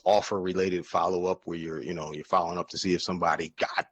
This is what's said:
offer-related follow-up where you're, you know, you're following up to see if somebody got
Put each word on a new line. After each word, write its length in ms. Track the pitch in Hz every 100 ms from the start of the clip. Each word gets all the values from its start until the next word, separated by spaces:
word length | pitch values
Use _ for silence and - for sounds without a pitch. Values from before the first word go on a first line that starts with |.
| 90
offer-related 800 | 104 - 101 92 92 92 90 82
follow-up 560 | 90 85 90 90 92 -
where 120 | 85
you're, 240 | 82 78
you 140 | 64 85
know, 180 | 76
you're 100 | 76
following 360 | - 92 85 87
up 100 | 85
to 80 | -
see 160 | 95
if 80 | 87
somebody 500 | - 90 85 78 80 -
got 300 | - - -